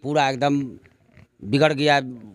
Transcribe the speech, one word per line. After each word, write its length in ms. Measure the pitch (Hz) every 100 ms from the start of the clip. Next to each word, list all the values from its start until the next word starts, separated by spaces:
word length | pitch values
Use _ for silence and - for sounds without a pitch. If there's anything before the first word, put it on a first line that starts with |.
पूरा 260 | 135 151 135
एकदम 340 | 127 143 143 131 - _ _ _ - - -
बिगड़ 300 | 101 135 156
गया, 280 | 143 147 143 131 120 107